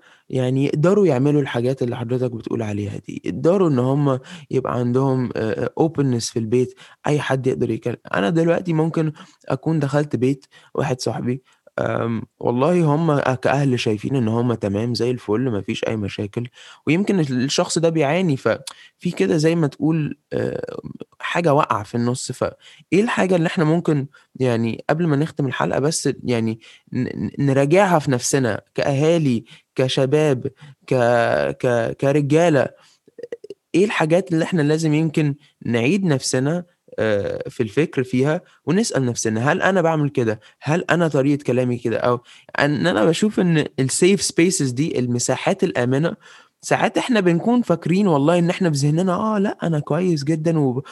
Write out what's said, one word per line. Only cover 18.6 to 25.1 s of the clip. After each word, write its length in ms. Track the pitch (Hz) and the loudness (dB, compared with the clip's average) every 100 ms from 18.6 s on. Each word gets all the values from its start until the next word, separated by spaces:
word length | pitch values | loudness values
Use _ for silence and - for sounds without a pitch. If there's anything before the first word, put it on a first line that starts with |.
| - - - _ 180 - | -6 -20 -20 _ -6 -2
كده 200 | 190 165 | 0 2
زي 180 | 160 170 | 2 2
ما 120 | 143 | 0
تقول، 500 | - 151 165 147 - _ | 0 0 0 -2 -8 _
آه، 460 | 117 113 - - - - - - - | -4 -4 -4 -8 -12 -14 -16 -20 -14
حاجة 340 | - 170 165 | -6 -2 2
واقعة 300 | 143 - 110 | 2 2 -2
في 120 | 107 120 | -4 -4
النص. 360 | 120 127 - | -2 -4 -8
فإيه 720 | - 90 - - - _ 180 | -6 -6 -6 -20 -20 _ 0
الحاجة 340 | 240 - 185 180 | 0 0 0 2
اللي 120 | 165 | 0
إحنا 160 | 185 | 0
ممكن 440 | 156 170 165 147 135 - _ - | 2 2 0 -2 -4 -12 _ -2
يعني 480 | 127 113 113 113 - | 0 0 -2 -4 -4
قبل 180 | 156 | 0
ما 80 | 175 | 0